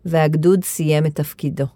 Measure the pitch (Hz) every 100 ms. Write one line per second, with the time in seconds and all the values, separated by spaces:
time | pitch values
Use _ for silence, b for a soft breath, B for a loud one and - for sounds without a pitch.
0 | 180 165 156 160 170 190 - - 156 151
1 | 156 151 147 - 156 131 139